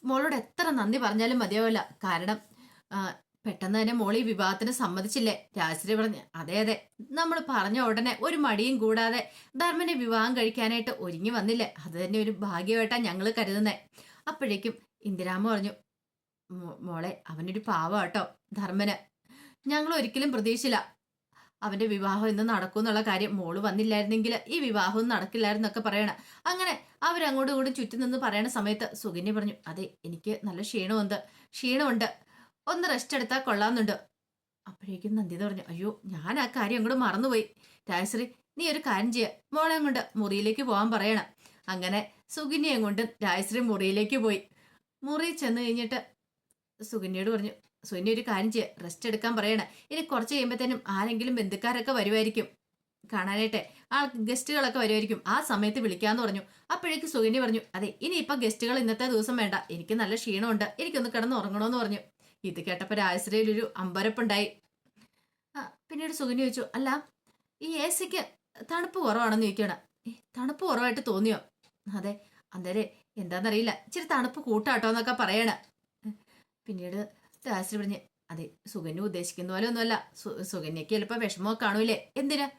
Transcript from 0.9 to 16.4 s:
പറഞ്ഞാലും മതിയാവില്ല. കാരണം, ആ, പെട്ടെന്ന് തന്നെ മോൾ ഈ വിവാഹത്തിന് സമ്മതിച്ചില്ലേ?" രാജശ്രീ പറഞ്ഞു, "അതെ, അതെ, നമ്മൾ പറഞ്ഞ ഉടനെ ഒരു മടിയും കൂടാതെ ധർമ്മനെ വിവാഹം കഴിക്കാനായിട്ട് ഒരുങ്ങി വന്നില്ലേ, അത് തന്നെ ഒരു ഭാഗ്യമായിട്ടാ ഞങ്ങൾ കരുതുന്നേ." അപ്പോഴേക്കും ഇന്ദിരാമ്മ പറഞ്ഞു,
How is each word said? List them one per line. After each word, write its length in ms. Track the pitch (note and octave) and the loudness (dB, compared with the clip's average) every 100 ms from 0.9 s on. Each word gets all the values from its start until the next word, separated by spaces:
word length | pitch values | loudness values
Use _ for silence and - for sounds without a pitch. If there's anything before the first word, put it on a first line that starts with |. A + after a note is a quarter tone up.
| C4 | 2
പറഞ്ഞാലും 400 | A3+ G#3+ A#3 B3+ | 2 2 4 4
മതിയാവില്ല. 420 | G3 G#3 A3+ A3 - - | 2 2 4 2 -2 -4
കാരണം, 420 | F#3+ E3+ F#3 G#3+ - - - - - | -2 0 0 -4 -6 -20 -20 -20 -8
ആ, 60 | G3 F#3+ - _ _ | -4 -4 -6 _ _
പെട്ടെന്ന് 340 | A3 - F#3+ G#3+ | -8 -4 0 2
തന്നെ 140 | A3 | 4
മോൾ 240 | A#3 G3+ A3 | 2 2 2
ഈ 60 | |
വിവാഹത്തിന് 500 | A3+ G3+ F#3+ F#3+ A3+ | 2 0 0 0 -2
സമ്മതിച്ചില്ലേ?" 640 | B3+ G#3 F#3 G3+ C4 A3 - - | 0 -2 -2 -2 0 0 0 -6
രാജശ്രീ 400 | G3 D#3+ D#3+ F#3 | -2 -2 -2 0
പറഞ്ഞു, 280 | A3 A3 F3+ - | 0 0 -2 -10
"അതെ, 220 | E3 D#3+ G3+ | -10 -2 0
അതെ, 180 | A3 G#3+ - - G#3+ | 0 -2 -6 -18 -6
നമ്മൾ 280 | D4 E4 E4 B3 | 0 0 0 0
പറഞ്ഞ 300 | A#3+ G3 A#3 | 0 2 2
ഉടനെ 380 | A#3+ A3 B3 A3 | 2 2 0 0
ഒരു 140 | D#4 E4 | 0 2
മടിയും 420 | A#3+ G#3 B3 C4 | 2 2 2 2
കൂടാതെ 420 | A3 A3 A3+ A#3+ - - - C4 | 4 4 2 0 -4 -10 -10 -2
ധർമ്മനെ 380 | E4+ D#4+ F4 | 0 2 0
വിവാഹം 380 | C#4+ A#3+ A3+ A#3 | 0 2 2 2
കഴിക്കാനായിട്ട് 560 | B3 A3+ A3+ A3 A#3 A3+ - | 2 0 2 0 0 -2 -4
ഒരുങ്ങി 320 | F3+ E3 G#3 | -6 -4 -2
വന്നില്ലേ, 380 | A#3+ G3 A#3+ A3 - | 0 2 2 0 -6
അത് 180 | E3+ E3 | -10 -6
തന്നെ 220 | F#3 G#3+ | 0 0
ഒരു 120 | G#3+ G3 | 0 -2
ഭാഗ്യമായിട്ടാ 580 | G3+ E3+ F#3+ A3+ A3 A#3+ | -2 -2 2 2 2 0
ഞങ്ങൾ 300 | G#3+ F3+ G#3 | 0 0 0
കരുതുന്നേ." 440 | A3+ G3 G3+ G#3+ - - - - - - | 0 0 2 2 0 -8 -20 -20 -12 -8
അപ്പോഴേക്കും 460 | D#4 C4 G3+ A3 A3+ - _ | -4 -2 0 -2 -6 -12 _
ഇന്ദിരാമ്മ 420 | G#3 F#3 F3+ F#3 A3 | -6 -4 -2 0 2
പറഞ്ഞു, 220 | G#3 G3+ - _ _ _ _ _ _ | 2 0 -6 _ _ _ _ _ _